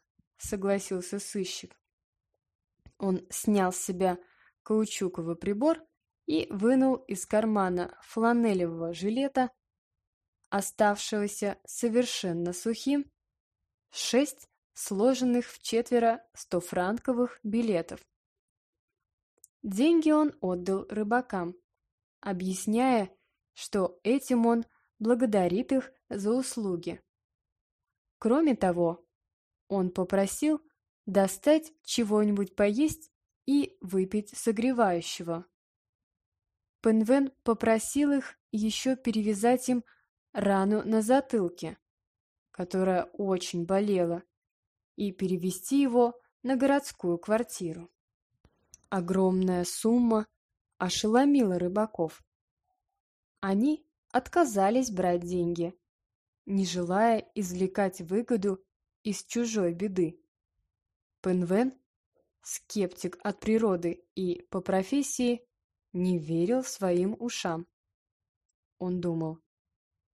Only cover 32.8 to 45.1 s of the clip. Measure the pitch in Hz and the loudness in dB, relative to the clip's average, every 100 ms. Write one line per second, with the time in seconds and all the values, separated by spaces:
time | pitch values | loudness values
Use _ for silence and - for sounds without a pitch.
32.8 | 302 - - _ _ _ - 285 - - | 0 -2 -12 _ _ _ 0 0 0 -6
33.8 | 180 190 190 214 208 - 233 208 254 240 | -4 -2 0 -2 -4 -4 -2 0 0 2
34.8 | 208 170 - - 170 170 - _ _ _ | 2 2 -4 -8 -8 -8 -10 _ _ _
35.8 | _ _ _ _ _ _ _ _ _ _ | _ _ _ _ _ _ _ _ _ _
36.8 | 226 220 220 277 269 - - 220 226 220 | 2 2 4 2 2 -2 -2 0 2 0
37.8 | - 277 294 277 - - _ 214 220 - | 0 0 2 0 -2 -14 _ -4 -2 -2
38.8 | 262 262 240 220 214 196 233 254 254 247 | -2 -2 -2 0 0 0 2 2 0 -2
39.8 | - _ _ _ _ 214 196 196 196 214 | -4 _ _ _ _ -2 2 2 2 0
40.8 | - 220 214 269 269 226 175 - 160 - | 2 0 4 2 2 0 -2 -4 -12 -14
41.8 | _ _ _ _ _ _ _ - 180 190 | _ _ _ _ _ _ _ -10 -4 0
42.8 | 185 180 - - 196 185 - 175 170 190 | 2 2 -2 -4 -2 -2 -2 -6 0 0
43.8 | 208 185 170 170 - _ _ _ _ _ | 2 2 0 -2 -8 _ _ _ _ _
44.8 | _ - 202 | _ -6 -6